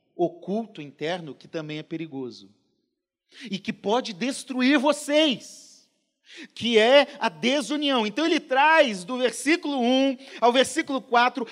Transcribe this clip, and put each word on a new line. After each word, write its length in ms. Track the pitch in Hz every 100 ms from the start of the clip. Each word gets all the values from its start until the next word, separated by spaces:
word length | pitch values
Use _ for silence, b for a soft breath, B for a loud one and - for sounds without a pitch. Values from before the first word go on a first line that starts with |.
| _ -
oculto 640 | 170 170 - 202 220 -
interno 540 | 143 - 151 180 160 127
que 120 | -
também 320 | 165 156 151
é 40 |
perigoso, 640 | 151 165 160 135 127 104 98 _ _ _ _ _ _ _ _ B 247
e 80 | 196
que 140 | -
pode 400 | - - 233 254
destruir 680 | 180 240 - - 254 254 294
vocês, 880 | 277 294 - 302 311 208 - - - _ _ _ _ _ B B 285
que 240 | - 226 226
é 300 | 220 277 269 B
a 80 | 220
desunião." 800 | 160 220 285 214 294 294 262 214
Então 180 | 208
ele 160 | 330 320
traz, 640 | - 262 302 320 285 196
do 140 | 175 254
versículo 640 | 247 240 277 349 302 285
um 340 | 240 262 269 254 B B
ao 140 | 233
versículo 480 | 247 254 311 320 269
quatro, 460 | - 240 247 254 233